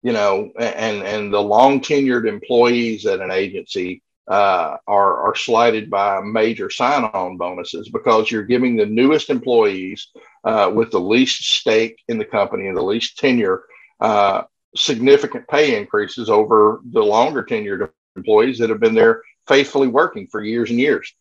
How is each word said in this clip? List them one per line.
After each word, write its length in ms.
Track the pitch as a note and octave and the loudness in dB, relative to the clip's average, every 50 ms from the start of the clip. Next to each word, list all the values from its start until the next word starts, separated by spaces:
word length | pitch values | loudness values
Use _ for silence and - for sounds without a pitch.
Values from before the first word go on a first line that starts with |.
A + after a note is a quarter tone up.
you 100 | - A#2+ | -4 -2
know, 380 | A#2 G#2+ G#2 G2+ G2 G2 G#2+ - - - | -2 0 0 0 0 0 -4 -8 -8 -6
a-, 220 | A#2 A2 - - | -6 -6 -4 -4
and, 240 | A2 A2 G#2+ G2+ F#2 | -4 -4 -4 -4 -6
and 280 | G2 G#2 G#2+ G#2 G2+ | -6 -6 -6 -4 -2
the 80 | G2+ G2+ | -2 -2
long 400 | G2+ G#2 G#2 A2 B2+ C#3 C#3 C3+ | 0 2 4 6 6 6 4 2
tenured 460 | C3 - D3+ C#3+ C#3 C3 B2 A#2+ A2 | -2 -2 0 0 0 0 0 0 -2
employees 800 | G#2+ G#2 G#2 - - B2 A#2+ A#2+ A#2+ A#2+ A#2+ A#2+ A#2 A2 G2+ G#2 | -2 -6 -6 -6 0 2 4 4 4 4 0 -2 -4 -4 -4 -4
at 140 | G#2+ G2 F#2 | -4 -4 -2
an 100 | F#2+ F#2 | -4 -4
agency, 720 | F#2 F#2+ G2 F#2+ F#2 F#2+ - _ - G2 F2+ F2+ F#2 - _ _ _ _ _ | -4 -4 -4 -4 -6 -12 -12 _ -6 -6 -6 -6 -8 -12 _ _ _ _ _
uh, 500 | - F#2 G2+ G2+ G2 F#2+ F2+ E2 D2+ C#2+ - _ - | -2 0 2 2 2 2 0 -2 -4 -6 -10 _ 0
are, 400 | G#2 G2+ G2+ G2 F2 A#1+ - G2 | 2 4 4 2 2 0 -2 -2
are 80 | - | -2
slighted 520 | - - - A#2 A2 A#2+ A#2+ A2 A2 G#2+ - | -2 -2 0 2 4 4 4 2 0 -4 -4
by 320 | G2+ G2 G2+ G2+ G2 F#2+ | -2 -2 0 0 -2 -4
major 500 | F#2+ G#2 G#2+ A2+ A2 A2+ A2+ G#2+ G2 F2 | -6 -4 -2 0 0 0 0 -4 -8 -10
sign-on 680 | - - A#2+ B2+ D3 C#3+ A#2+ A2 G#2+ G2 F#2 F2+ F#2 | -4 -2 -2 0 0 0 -2 -4 -4 -6 -6 -6 -6
bonuses 520 | F2 E2+ F2 F#2 F2 E2+ - - E2 - - | -6 -8 -8 -6 -10 -12 -12 -12 -12 -14 -10
because 400 | - A2+ - - A2+ A2 G#2+ - | -10 -4 0 2 2 2 2 0
you're 120 | A#2 A2 | -4 -6
giving 320 | G2+ G#2 B2 B2 B2+ B2+ A#2 | -2 -2 0 0 0 0 0
the 120 | A2 G#2 | 0 0
newest 440 | G#2 G#2+ A2+ B2+ C#3 D#3 D3+ - - | 0 0 2 2 2 2 0 0 -2
employees, 800 | C#3+ B2 - C3 A#2+ A#2 A2 G#2 F#2+ F#2+ F#2 F#2 - - - _ _ - - _ _ _ | -6 -4 -2 0 2 4 4 2 0 -4 -8 -10 -12 -14 -16 _ _ -20 -20 _ _ _
uh, 260 | _ - A2 G#2+ G2+ F2+ G2+ | _ -2 2 2 2 2 2
with 160 | A2 A2+ A2 | 0 -2 0
the 100 | A2 F#2+ | 0 -2
least 440 | F2+ F#2+ A2 B2 C3 B2+ - - - | 0 2 2 2 2 2 0 -6 -2
stake 580 | - - - - B2+ A2 A2 A2+ A2+ A2+ _ _ - | -4 -4 -2 0 0 2 2 0 -2 -6 _ _ -8
in 100 | A#2 A2 | -6 -6
the 60 | G#2+ | -6
company 420 | - - G#2+ G2 - - G2 F#2+ | -4 -2 -2 -2 -2 -2 -8 -6
and 100 | G2 F#2 | -6 -4
the 60 | E2+ | -4
least 360 | - F#2+ G#2 A#2 - - - - | -2 -2 -2 -2 -4 -8 -8 -2
tenure, 440 | - C3+ B2+ A#2+ G#2+ F#2+ F#2 - - _ _ - _ _ _ _ | 0 0 2 2 2 0 -2 -4 -6 _ _ -20 _ _ _ _
uh, 420 | G#2+ A2 G#2+ G#2 G2+ G2 G2 - - _ _ _ _ _ _ | -2 0 2 2 2 2 0 -2 -6 _ _ _ _ _ _
significant 720 | - - - C#3+ A2+ A#2+ C3+ C#3 C#3+ D3 C#3 - A#2+ - - | -4 -2 -2 -2 0 4 6 6 6 4 -2 -8 -12 -8 -4
pay 300 | - C#3+ D3+ C#3+ A#2+ G#2 | 0 0 2 2 0 -2
increases 500 | G2+ - - G#2 G#2 - - - A#2 G#2+ | -4 -4 -2 -2 -2 -4 -8 -10 -2 2
over 520 | G#2+ G#2+ G#2+ G#2+ A2+ G#2+ G#2 G#2+ A2 G#2+ - B2 | 2 2 4 4 4 4 4 4 2 -2 -10 -4
the 100 | A#2 A#2 | 0 0
longer 400 | G#2+ G#2 G#2 A2+ B2 D3+ D#3 C3 | 2 4 4 4 2 2 0 -6
tenured 480 | G#2 - A#2+ A2 G#2 G2+ G2 F2 E2 D#2+ _ _ _ _ _ | -6 -4 -6 -6 -6 -6 -6 -6 -8 -8 _ _ _ _ _
employees 420 | - - - G#2+ G#2+ A2+ C3 B2+ A2+ | -12 -2 2 4 4 4 2 0 -2
that 100 | A#2 A2 | -2 -2
have 120 | A2 G#2+ | 0 0
been 140 | A2+ A2+ A2+ | 0 2 4
there 280 | A2 G#2+ A2+ A2+ A2+ - _ _ _ _ | 4 4 4 4 0 -4 _ _ _ _
faithfully 420 | - C#3 C#3 C#3 C#3 - C#3 C#3 B2+ | 2 4 4 4 2 0 0 0 2
working 380 | A2+ C#3 E3 F3 - A2 F#2+ | 2 0 0 0 -2 -10 -16
for 180 | - - G#2+ G#2 | -10 -10 -10 -6
years 240 | G#2+ A2+ A#2+ A#2 G#2+ | -4 -4 -4 -4 -2
and 100 | A#2+ A#2+ | -2 0
years. 320 | C3 D3 C3 E2+ - - _ _ | 0 0 0 -2 -4 -12 _ _